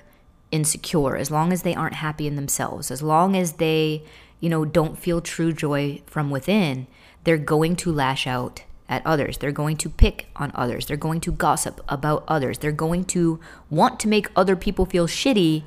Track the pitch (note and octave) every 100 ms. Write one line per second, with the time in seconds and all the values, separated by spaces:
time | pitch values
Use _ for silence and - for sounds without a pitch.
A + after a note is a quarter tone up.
0 | - _ _ _ - D#3 D3+ - - E3+
1 | C3+ - C#3 D3+ E3 F3+ F3 - D#3+ D3+
2 | D#3 D3+ D3 C#3+ C#3 - B2+ - - C3
3 | D#3 D#3 F#3+ F#3+ F3 D#3 D#3+ D#3+ D#3 D3+
4 | D#3 - - - E3+ D#3+ D3+ E3 D#3 -
5 | F3+ E3+ E3+ - E3 D#3 D3+ C#3+ C#3+ C#3+
6 | - D#3 C#3+ C#3 - G#3+ D#3+ C3 B2+ -
7 | - - E3 D#3 C#3 D3+ E3 F3+ F3+ D3+
8 | C3 C3+ C#3 B2+ B2 - - - - B2+
9 | - D#3 B2+ - C#3 C#3+ D3 D3+ D#3 -
10 | C3+ - - - C#3+ - B2 A2 - D3
11 | D#3+ E3 F3 D#3+ E3 D#3+ - - - C#3
12 | D3+ D3+ - D#3 B2 A#2+ D3+ D3+ D#3+ F3
13 | F#3 F3+ E3 D#3+ - - - D3+ B3 -
14 | G#3+ G#3+ G#3 - F#3+ F#3 - F#3 F#3 F3+
15 | E3 - C#4 G#3+ D#3+ D#3